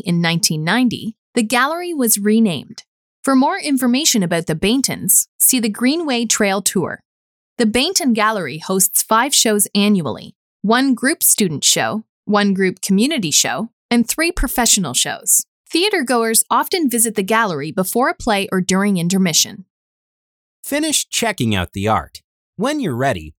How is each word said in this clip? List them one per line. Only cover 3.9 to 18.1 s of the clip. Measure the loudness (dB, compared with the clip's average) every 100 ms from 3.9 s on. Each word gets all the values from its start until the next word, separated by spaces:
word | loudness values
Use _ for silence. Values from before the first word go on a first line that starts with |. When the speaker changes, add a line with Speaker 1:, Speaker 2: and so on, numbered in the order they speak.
| 0 2 0
Speaker 1:
about | 0 0 -2
the | -2
Baintons, | 0 0 0 -4 -2 0 -2 -2
see | 0 2
the | 0
Greenway | 0 0 0 0 -2 0
Trail | 0 0 0
Tour. | -2 -2 -2 -6 _ _ _ _ _ -2
The | 0
Bainton | 2 0 0 0
Gallery | 2 2 0 -4 -6
hosts | -4 0 0 -2
five | 0 2 2 2
shows | 2 2 0 2
annually, | 2 2 0 -6 -12 -20 _ _
one | 0 2 2
group | 0 0 0
student | 0 2 0 0 0
show, | 0 0 -4 -8 _
one | 0 2 2
group | 2 0 -2
community | 0 2 2 0 0
show, | 0 0 -2 -8 _ -2
and | 0 0
three | 0 -2
professional | 0 -2 0 2 2 0
shows. | -2 -4 -4 -2 0 -2 _ _
Theater | -2 0 0
goers | 0 0 2 0 2
often | 0 0 0 0
visit | 0 0 0
the |
gallery | 0 0 0 -2 -4
before | -4 -2 0
a | 0